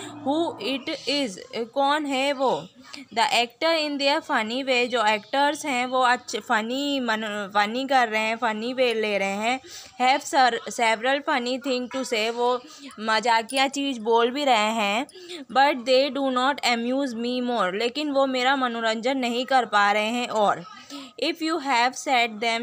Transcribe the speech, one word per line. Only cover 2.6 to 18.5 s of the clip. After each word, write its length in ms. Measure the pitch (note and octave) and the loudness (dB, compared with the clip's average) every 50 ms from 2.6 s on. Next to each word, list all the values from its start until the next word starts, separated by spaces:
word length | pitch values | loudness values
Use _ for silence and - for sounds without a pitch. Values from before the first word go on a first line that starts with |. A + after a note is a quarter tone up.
| E3 F#3+ - B3 - - - C#4+ C4+ - G3+ | -4 -8 -16 -20 -20 -20 -18 -18 -18 -8 -2
The 140 | A3+ A3 - | 0 0 2
actor 420 | - A3+ A#3+ A#3 - _ D#4+ D#4+ | 2 2 0 0 -2 _ 0 0
in 280 | E4 D#4+ D4+ D4+ C#4+ C4+ | 2 2 0 -2 -2 0
their 300 | C#4 C#4 C#4+ D#4+ D4 - | 2 2 2 0 0 0
funny 320 | D4 B3 G#3+ G#3+ A#3 C4 C#4 | -2 -2 0 -2 -4 -4 -2
way, 220 | C4 B3+ A#3+ B3 B3 | 0 2 2 2 2
जो 180 | A#3+ A#3+ G#3+ | 0 2 2
एक्टर्स 600 | - G#3+ G#3 G#3 - - C4+ C#4+ D4 D#4 D4 - | 2 2 0 -2 -2 0 2 2 2 0 -2 -4
हैं 200 | D4+ C4 B3 B3 | -2 -2 -2 -2
वो 160 | B3+ B3+ B3+ | 0 2 2
अच्छे 380 | B3+ A#3+ B3 A#3+ - - - G#3+ | 4 4 2 2 -2 -6 -8 -8
फनी 600 | - - A#3+ G#3+ A3 A3+ B3+ C4+ C#4+ C#4+ C#4 C4+ | -4 -2 -2 0 0 -2 -4 -4 -2 -2 -2 -2
मन-, 540 | B3 A#3 A3 G#3+ A3 G#3+ G#3 G#3 G3+ F#3 G3+ | 0 0 -2 -2 -2 -4 -6 -6 -6 -2 0
फनी 340 | G3+ G#3 G#3+ A3+ B3+ C4+ C4 | 0 0 2 0 -4 -2 2
कर 200 | C#4 C4 A#3+ A3 | 2 2 2 2
रहे 140 | G#3+ G#3+ | 2 0
हैं, 160 | A3 A3 A3+ A3+ | 0 0 -2 -2
फनी 360 | B3+ A3+ G#3+ G#3+ A3 B3 C4 | -2 -2 -2 -2 -4 -4 0
वे 200 | B3 B3+ B3 A3+ | 0 2 2 2
ले 240 | A3 G#3+ G#3+ G3+ G3 | 0 0 0 0 0
रहे 180 | G3 G3 G3 | 0 -2 -2
हैं। 240 | G3+ G#3+ A#3 B3+ C4 - - - - - - - - | -2 -2 -2 -2 -4 -6 -10 -18 -18 -18 -16 -6 0
Have 280 | B3+ B3+ C4+ D4 C#4+ - - | 2 2 2 2 0 0 2
sir-, 400 | D4 C4 A#3+ A#3 A3+ - G#3+ G3+ - | 4 4 4 4 0 -4 -6 -4 0
several 420 | A#3+ A3+ A3+ G#3 A3+ B3+ C4+ D4 C#4+ E4 | 2 2 2 2 0 0 0 0 0 -2
funny 380 | D4+ B3+ A#3+ B3 B3+ B3+ B3+ C#4 | -2 -2 -2 -2 -4 -4 -2 -2
thing 280 | B3 B3 B3 A3+ - | -2 -2 -4 -4 -6
to 140 | C4 B3+ - B3 | -6 -4 -2 -2
say, 200 | G#3+ G#3+ A#3 A#3 | 0 0 0 0
वो 280 | A#3+ A#3+ A#3+ B3 B3 B3+ D4+ - - C#4+ C4 - - | 0 2 2 0 0 -4 -10 -18 -20 -18 -18 -14 -8
मजाकिया 680 | G#3+ A3 A3 A3 G#3+ B3 A3+ A3+ A3+ G#3+ C4 C4+ C4+ C#4 | -2 0 0 2 2 2 2 2 2 0 0 0 0 0
चीज़ 320 | C4+ C#4 C#4 C#4 C4 A#3 | 0 -2 -4 -4 -4 -4
बोल 320 | G#3 A#3 A3+ A#3 A#3 B3 | 0 2 4 4 4 4
भी 140 | A#3+ C#4+ D4 | 2 0 2
रहे 260 | C#4 A#3+ G#3+ G#3 G#3+ | 4 4 4 4 2
हैं। 360 | A3+ A#3 G#3 G3+ G3+ A3+ C#4+ - - F#4 F4+ E4+ F4+ E4 C4+ - | 2 0 0 0 0 0 -2 -4 -10 -16 -16 -14 -14 -14 -12 -2
But 240 | A3 B3+ C#4 C#4+ D#4 | 2 4 4 4 4
they 420 | B3+ A3+ C4 B3+ B3+ C4+ D4 A#3+ C#4 | 2 0 2 4 4 4 2 0 0
do 180 | C#4 C4+ B3+ | -2 0 0
not 200 | B3 B3+ C4+ C#4+ | 2 0 0 0
amuse 580 | C4 - A#3 B3 A#3 A#3 A#3+ B3+ C4+ C#4+ C4 A#3 | 0 0 0 0 0 0 -2 0 0 -2 -2 -4
me 340 | A3+ A#3+ A#3+ B3 B3+ B3 A#3+ | -4 -4 -4 -2 -2 -2 -2
more, 240 | A#3+ A3+ F#3 F3+ F3 | 0 0 0 0 0
लेकिन 380 | G#3 A#3 B3 - D4 D4+ D4 | -2 -2 -2 -2 -4 -4 -2
वो 140 | C#4 C4+ C4+ | 0 2 2
मेरा 300 | C4+ B3+ B3+ B3 B3+ | 2 0 0 0 2